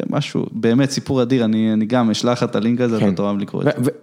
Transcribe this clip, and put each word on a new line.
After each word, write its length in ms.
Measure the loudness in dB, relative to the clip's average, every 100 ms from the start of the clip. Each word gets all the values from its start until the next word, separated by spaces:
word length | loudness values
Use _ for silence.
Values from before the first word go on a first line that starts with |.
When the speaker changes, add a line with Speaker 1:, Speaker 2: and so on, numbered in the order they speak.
| -2
Speaker 1:
משהו, 360 | -4 -4 -4 -4
באמת 380 | -2 2 4 2
סיפור 320 | -2 -2 0
אדיר, 220 | 2 2
אני, 280 | 2 2 2
אני 140 | 0 2
גם 240 | 2 2
אשלח 320 | 2 0 0
את 140 | 0 0
הלינק 240 | 0 0
הזה, 180 | 0 2
Speaker 2:
כן. 80 | 2
Speaker 1:
אתה 80 | 0
תאהב 220 | -2 -4
לקרוא 240 | -4 -2
את 40 | -2
Speaker 2:
ו-, 180 | 0
Speaker 1:
זה. 60 | -2 -4